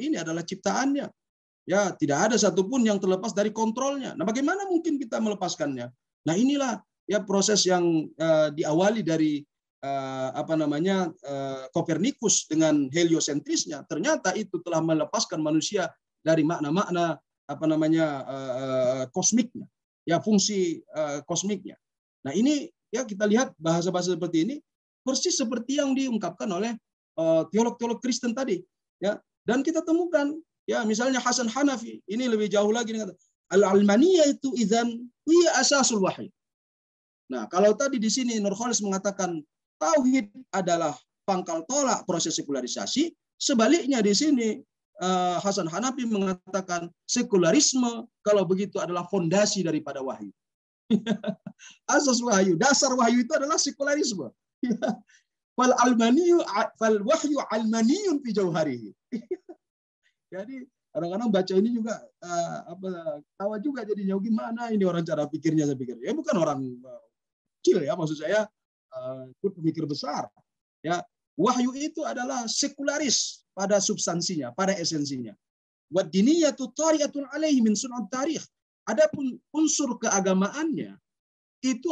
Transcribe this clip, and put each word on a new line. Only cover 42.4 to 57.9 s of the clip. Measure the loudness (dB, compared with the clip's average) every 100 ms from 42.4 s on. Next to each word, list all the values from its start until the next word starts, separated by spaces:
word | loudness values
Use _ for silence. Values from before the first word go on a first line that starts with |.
sekularisasi, | -4 -6 -6 -6 -4 -2 -2 -6 _ -6
sebaliknya | 0 2 4 4 2 2
di | 2 2
sini, | 2 2 0 -4 -10 _ _ -6
eh, | -2 0 0 0
Hasan | -2 -2 -2
Hanafi | -2 -4 -4 -2
mengatakan | 0 -2 -4 -6 -6 -4 -6 -8 -12
sekularisme | -4 -2 2 4 6 4 4 2 0 -2 -10 _
kalau | 2 4 4
begitu | 0 -2 -4
adalah | -4 -4 -2
fondasi | -2 2 2 2 0
daripada | -2 -2 -4 -8
wahyu. | -8 -8 -12 -18 _ _ _ _ -2
<laughs> | 0 0 -4 -6 -8 -12 -20 -20 -12 0
Asas | 2 2 0
wahyu, | 2 2 4 4
dasar | 4 4 2 2
wahyu | 2 2
itu | 2
adalah | -2 0 -2
sekularisme. | -2 -4 -2 -2 -2 -4 -10 -14 _ _
<laughs> | -4 -2 -2 -4 -10 _ _ _ _
Fal | 0 4 4 4
almaniyu | 4 4 4 6 4
a-, | 2 -2 -4
fal | 0 0 2
wahyu | 2 0 0 -2 -2
almaniyun | -2 0 2 4